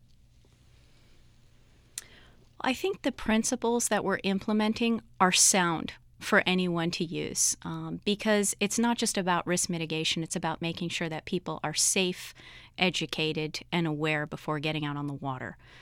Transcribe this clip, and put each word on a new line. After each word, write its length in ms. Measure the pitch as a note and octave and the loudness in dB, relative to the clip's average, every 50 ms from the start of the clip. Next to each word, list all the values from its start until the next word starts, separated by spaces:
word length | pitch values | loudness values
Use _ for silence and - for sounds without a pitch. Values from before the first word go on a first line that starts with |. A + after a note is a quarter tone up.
| - - - - - - - - - - - _ - - - - - - - - - - - - - - - - - - - - - - - - - - - - - - - - - - - - - - - - | -20 -20 -20 -20 -20 -20 -20 -20 -20 -20 -20 _ -20 -20 -20 -20 -20 -20 -20 -20 -20 -20 -20 -20 -20 -20 -20 -20 -20 -20 -20 -20 -20 -20 -20 -20 -20 -14 -14 -14 -14 -14 -20 -20 -20 -20 -20 -20 -20 -20 -12 -2
I 140 | - C4 B3+ | -2 0 0
think 300 | - - F#4+ F4+ - - | 0 0 -2 -2 0 0
the 100 | C#4 B3+ | -2 -2
principles 760 | - - - A3 A3 A3+ - B3+ A#3+ - A#3 A#3 A#3+ - | 0 0 2 4 4 4 2 -2 0 0 2 2 2 2
that 160 | - G#3+ G3 - | 2 0 2 2
we're 160 | F#3+ F#3+ - - | 2 0 2 2
implementing 800 | F#3+ G3 G3 - - G#3+ G#3+ G#3+ G#3+ A3 - A#3 A#3 A3+ G#3+ - - - | 0 0 0 0 0 0 2 2 2 2 2 2 2 2 0 -4 -10 2
are 140 | - F#3+ F#3 | 4 4 6
sound 600 | F#3 - - - - F#3+ F3+ E3+ E3 D#3 - - - - - - - - | 6 6 6 6 6 4 4 2 0 0 -4 -8 -10 -14 -20 -20 -20 -12
for 240 | - - A3 G3 - | -2 4 4 4 4
anyone 460 | - F#3 F#3 F3+ F3+ E3+ E3+ E3 E3+ | 4 2 2 2 0 0 0 0 -2
to 140 | E3+ - F3+ | -2 -2 -4
use, 500 | D#3+ E3+ D3+ D3+ - - - - - - - | -4 -4 -6 -6 -4 0 0 2 0 0 -2
um, 400 | - E3+ E3 D#3+ D#3+ E3 E3 E3+ - | -6 -10 -8 -8 -8 -8 -10 -4 0
because 500 | G#3 G#3 G3+ - A3 G#3+ G#3 G3+ - - - | 0 0 2 2 4 4 4 4 0 0 -2
it's 180 | G3+ G3 - | -2 0 2
not 200 | - A3+ A#3 A#3+ | 2 2 2 2
just 200 | - A#3+ G#3+ - | 2 0 0 0
about 300 | G#3 F3+ F#3 F3 E3+ - | 0 2 2 0 0 2
risk 220 | E3 F3 F3+ - - | 0 0 0 0 -2
mitigation, 520 | F3 E3 E3 D#3+ D#3+ D#3+ D#3+ - - E3+ | -2 -4 -2 -2 -2 -2 0 -2 -2 -2
it's 140 | D#3+ - - | -4 -4 -4
about 260 | E3+ E3+ E3 D#3+ - | -4 -2 -4 -4 -2
making 280 | E3+ E3 E3+ - E3+ E3 | -4 -6 -4 -4 -6 -4
sure 180 | - - F3 | -4 -4 -4
that 160 | E3 D#3+ D3+ - | -4 -4 -8 -6
people 380 | - - F3+ - - D#3 - - | -4 -4 -4 -4 -4 -8 -4 -6
are 100 | D3+ D3+ | -4 0
safe, 600 | - - - - G3+ F#3 F3+ F3+ - - - - - - - - - - - _ | 2 2 2 2 2 0 0 -2 -6 -12 -14 -16 -18 -20 -20 -20 -20 -20 -16 _
educated, 840 | - F#3 F#3 F3 - E3 - - - D#3 D#3 D#3 D#3 D#3 D#3 - - - - | 0 0 0 0 -2 -4 -4 -2 -2 -2 -2 -2 -2 -4 -4 -6 -10 -8 -2
and 160 | - F3 E3+ | -2 0 0
aware 380 | D#3+ D3+ D3 D#3 D#3 D#3 D3 D3+ | 0 -2 0 0 0 0 0 -2
before 340 | D3+ - D3 - - D#3 D3 | -4 -8 -8 -4 -4 -4 -2
getting 240 | C#3+ D#3 D#3 D#3 D3+ | -2 -2 -2 -2 -2
out 140 | D3 C#3+ | -4 -4
on 100 | C#3+ C#3+ | -4 -4
the 60 | C#3+ C#3+ | -6 -6
water. 420 | C3+ - C3+ C3 B2+ A#2+ G2 - - - - - - | -6 -6 -6 -6 -6 -8 -10 -12 -14 -20 -20 -20 -20